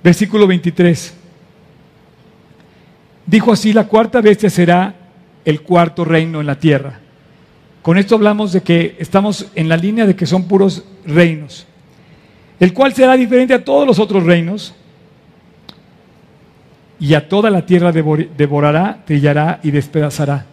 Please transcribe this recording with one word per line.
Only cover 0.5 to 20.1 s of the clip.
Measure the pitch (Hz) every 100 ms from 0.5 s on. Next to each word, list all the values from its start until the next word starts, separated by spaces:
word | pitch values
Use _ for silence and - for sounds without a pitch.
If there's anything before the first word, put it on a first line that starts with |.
| 180 175 156 175 165 - - - _ _ _ _ _ _ _ _ _ _ _ _ _ _ _ _ _ _ _ -
Dijo | 208 240
así: | 208 214
"La | 220 214
cuarta | 220 220 247
bestia | 214 196 208
será | - 175 175 196 - _ _ _ _
el | - 151
cuarto | - 180 170 -
reino | 165 160 165 156
en | 147
la | 139
tierra". | 160 139 135 120 _ _ _ _ _ _ _ _
Con | - 180
esto | 202
hablamos | 220 208 208 208
de | 180
que | - 170 165 -
estamos | 156 196 208 196 -
en | - 160
la | 165
línea | 190 226 214
de | 185
que | 147
son | 180
puros | 175 196 196 - - - 165
reinos. | 156 170 156 147 - - _ _ _ _ _ _ _ _ _
"El | 185
cual | 190 269
será | - 254 262
diferente | 240 247 254
a | 254
todos | - 277 285
los | 185
otros | 208 196
reinos, | 170 175 165 208 - - _ _ _ _ _ _ _ _ - _ _ _ _ _ _ _ _ _ _ _ _ _
y | 147
a | 151 151
toda | 196 220
la | 190 -
tierra | 180 175
devor-, | 165 151 151 170 143
devorará, | 147 147 147 156 196 220
trillará | - 147 147 147 156 -
y | 156
despedazará". | 143 139 160 151